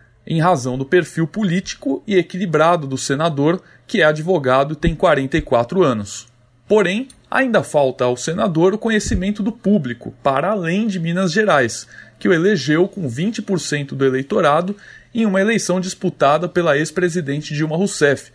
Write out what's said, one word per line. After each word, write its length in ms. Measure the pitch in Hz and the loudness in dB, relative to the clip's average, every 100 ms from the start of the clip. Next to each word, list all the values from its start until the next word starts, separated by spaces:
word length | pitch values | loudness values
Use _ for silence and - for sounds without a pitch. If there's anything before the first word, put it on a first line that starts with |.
| _ _ - | _ _ -6
em 160 | 160 | 0
razão 340 | 170 160 127 131 | 2 2 0 -4
do 80 | |
perfil 420 | 135 185 156 - 165 | 0 0 0 -2 -4
político 760 | 208 208 175 - - 277 269 - | -2 -2 -2 -4 -6 -6 -4 0
e 100 | 190 | 0
equilibrado 720 | 170 180 190 151 160 175 139 | 0 -4 -2 2 4 2 -2
do 120 | 131 | -6
senador, 640 | - 139 165 139 147 185 - - - | -4 -2 -2 0 0 0 -6 -20 -4
que 160 | 220 | 2
é 20 | |
advogado 680 | 156 151 160 180 131 131 147 | 2 2 0 0 2 2 0
e 20 | 156 | -2
tem 180 | 170 | -2
quarenta 440 | 156 180 143 135 160 | 2 2 2 0 -2
e 20 | |
quatro 420 | - 120 120 185 | 0 0 2 2
anos. 440 | 160 110 101 - - _ _ _ - | 2 0 -4 -12 -18 _ _ _ 0
Porém, 420 | 208 180 208 269 - _ | 2 2 -2 -6 -14 _
ainda 320 | - 262 214 | -2 2 0
falta 440 | 139 151 135 131 123 | 0 2 0 2 0
ao 100 | 123 | 0
senador 560 | - 175 220 160 180 | -4 -2 0 2 2
o 60 | 208 | 2
conhecimento 640 | 226 214 - 190 190 208 | 0 -2 0 -2 -2 -2
do 100 | 202 | -4
público, 600 | 214 190 208 127 120 117 - | -2 2 2 0 -8 -12 -6
para 280 | 139 135 165 | -2 0 0
além 360 | 214 165 185 226 | -2 -2 -2 -2
de 120 | 185 | -2
Minas 320 | 165 175 190 | -2 -2 0
Gerais, 560 | 170 214 151 117 - - - - - | 0 2 4 2 -2 -14 -20 -20 -4
que 80 | 202 | 0
o 60 | |
elegeu 560 | 170 185 196 127 156 196 | 2 2 2 2 2 0
com 180 | - 147 | -2 -8
vinte 360 | 117 190 226 | -4 -4 -4
por 180 | 208 180 | -4 -4
cento 340 | - 147 139 | -2 -6 -6
do 80 | 139 | -2
eleitorado 720 | 135 127 135 208 160 151 180 202 - - - | 0 0 -2 0 2 2 0 -6 -14 -20 -8
em 120 | 233 220 | -2 0
uma 160 | 190 | 2
eleição 360 | 202 220 - 185 | 2 0 0 -2
disputada 720 | 185 - 180 - 143 156 175 | -4 -6 -6 0 2 2 0
pela 300 | 180 170 143 | 0 2 0
ex-presidente 760 | 156 185 180 170 143 143 147 | 0 -2 -2 -2 -4 -6 -6
Dilma 240 | 147 156 156 | -4 -2 -2
Rousseff, 560 | 202 - 147 135 - | -2 0 2 2 -4